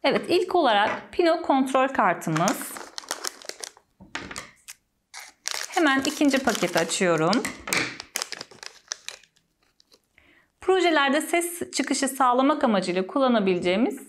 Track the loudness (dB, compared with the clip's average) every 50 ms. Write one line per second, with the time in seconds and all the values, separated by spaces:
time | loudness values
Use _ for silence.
0 | 0 2 0 0 0 0 0 0 0 2 0 2 2 4 4 2 2 0 -2 -6
1 | -10 -14 -2 2 4 4 4 2 2 0 2 2 2 2 2 2 2 2 2 2
2 | 2 2 2 0 -2 -2 0 0 2 0 0 -2 -6 -12 -12 -14 -16 -16 -16 -18
3 | -12 -10 -12 -8 -8 -10 -10 -10 -18 -18 -16 -16 -16 -18 _ -20 _ _ _ _
4 | -20 -14 _ -14 -14 -12 -14 -16 -16 -16 _ _ _ -20 -20 _ _ _ _ _
5 | _ _ -20 -20 -20 -20 _ _ _ -8 -8 -8 -10 -4 0 2 2 4 2 2
6 | 0 -2 0 2 2 4 4 2 2 0 0 0 0 0 2 0 0 0 0 0
7 | 2 2 2 2 2 2 2 0 -2 -4 -10 -12 -6 -4 -2 -2 -2 -4 -8 -14
8 | -18 -10 _ -8 -8 -8 -10 -16 -16 _ -20 -20 -20 -20 -20 -20 _ _ -14 -14
9 | _ -18 -18 -18 -20 _ _ _ _ _ _ _ _ _ _ _ _ _ _ _
10 | _ _ _ _ _ _ _ _ _ _ _ _ 0 0 2 4 4 4 4 4
11 | 2 2 2 0 -2 0 -2 -2 -2 -2 -6 -10 -10 -8 -4 -6 -2 -2 -2 -2
12 | -2 -4 0 2 2 2 4 4 4 2 2 2 2 2 2 2 0 0 -2 -2
13 | -2 -2 0 0 2 4 2 2 2 2 0 0 0 0 2 2 0 0 -2 -6
14 | -14